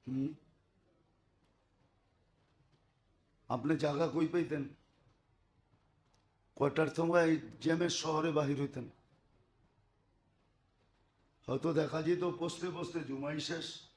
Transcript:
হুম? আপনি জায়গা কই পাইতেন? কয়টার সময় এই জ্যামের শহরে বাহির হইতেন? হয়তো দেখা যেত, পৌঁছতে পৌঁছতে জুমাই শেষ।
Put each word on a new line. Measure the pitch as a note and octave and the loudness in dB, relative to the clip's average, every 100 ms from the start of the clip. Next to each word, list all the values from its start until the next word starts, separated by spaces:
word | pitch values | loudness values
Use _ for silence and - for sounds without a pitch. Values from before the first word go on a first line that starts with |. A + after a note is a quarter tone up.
| - | -4
হুম? | C3 C#3 D#3 _ _ _ _ _ _ _ _ _ _ _ _ _ _ _ _ _ _ _ _ _ _ _ _ _ _ _ _ _ _ _ | -2 -2 -6 _ _ _ _ _ _ _ _ _ _ _ _ _ _ _ _ _ _ _ _ _ _ _ _ _ _ _ _ _ _ _
আপনি | A#2+ C3+ D#3+ | -4 0 2
জায়গা | D3+ C#3+ D#3+ | 2 2 0
কই | C3+ D#3+ | 2 2
পাইতেন? | E3+ D3+ D3 C#3 - _ _ _ _ _ _ _ _ _ _ _ _ _ _ _ _ _ - | 2 0 -2 -6 -10 _ _ _ _ _ _ _ _ _ _ _ _ _ _ _ _ _ 0
কয়টার | C#3+ C#3+ D#3 D3 | 0 2 0 2
সময় | E3 F3 E3 | 4 6 6
এই | D#3 - - | 4 0 -4
জ্যামের | D#3+ E3 F3 | 0 2 2
শহরে | E3+ D#3+ D#3 D#3+ | 0 0 0 2
বাহির | D3+ C#3+ C#3+ | 2 2 0
হইতেন? | C#3 B2+ A#2 - _ _ _ _ _ _ _ _ _ _ _ _ _ _ _ _ _ _ _ _ _ _ _ _ - | -2 -4 -10 -14 _ _ _ _ _ _ _ _ _ _ _ _ _ _ _ _ _ _ _ _ _ _ _ _ -4
হয়তো | C3+ D#3 | 0 2
দেখা | D#3 D3+ D#3+ | 2 2 0
যেত, | D#3 F3+ | 0 2
পৌঁছতে | F3 - E3 - F3+ | 0 -2 -4 -4 -6
পৌঁছতে | E3 E3+ E3+ | -6 -6 -6
জুমাই | C3+ C3+ C#3+ D#3 | -6 -6 -4 -4
শেষ। | - E3 - - - | -4 -6 -6 -12 -18